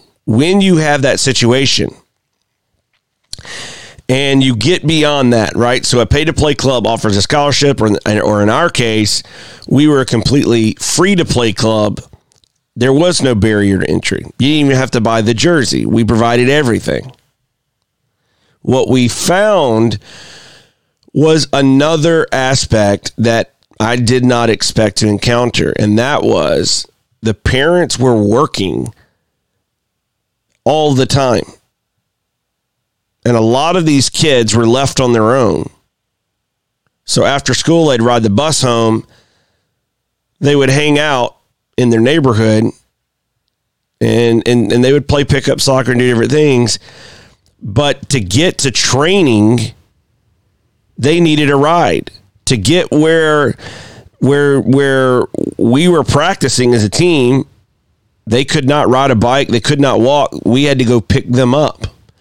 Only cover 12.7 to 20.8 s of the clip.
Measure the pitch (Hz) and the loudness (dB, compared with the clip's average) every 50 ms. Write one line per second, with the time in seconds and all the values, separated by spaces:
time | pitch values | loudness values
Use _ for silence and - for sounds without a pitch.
12.7 | - 113 120 135 135 147 170 180 170 - 143 131 120 101 107 110 107 104 101 98 | -4 -2 0 2 2 2 2 0 0 0 0 0 0 0 0 0 2 2 2 2
13.7 | 98 92 - - 90 90 - - 95 - - - - - 123 143 156 151 143 139 | 0 0 -2 -2 -2 -4 -4 -4 -6 -8 -8 -8 -6 -2 0 0 2 2 2 2
14.7 | 135 131 131 - - 120 107 117 113 113 107 113 117 101 135 175 175 147 120 - | 0 0 -2 -2 -2 -2 0 0 0 0 0 0 0 0 0 0 0 0 0 -2
15.7 | 67 64 53 53 110 113 113 104 120 110 117 117 120 123 123 127 143 151 147 120 | -4 -4 -2 -2 0 0 0 0 0 0 0 2 0 0 2 2 0 0 0 0
16.7 | 104 - - - 71 58 - 127 - _ _ _ _ _ _ _ _ _ _ _ | -2 -2 -4 -4 -6 -6 -8 -12 -18 _ _ _ _ _ _ _ _ _ _ _
17.7 | _ _ _ _ _ _ _ _ _ _ _ _ _ _ _ _ _ _ - - | _ _ _ _ _ _ _ _ _ _ _ _ _ _ _ _ _ _ -4 -2
18.7 | 123 131 - - 127 127 123 117 - - - - 175 190 208 214 208 180 147 123 | 0 0 2 2 2 2 2 0 -2 -4 -2 0 0 2 2 2 2 2 0 0
19.7 | 113 113 117 117 101 104 - - - - - - - - - - - - _ _ | 0 0 0 0 -2 -6 -10 -16 -20 -20 -20 -20 -20 -20 -20 -20 -20 -20 _ _
20.7 | _ _ | _ _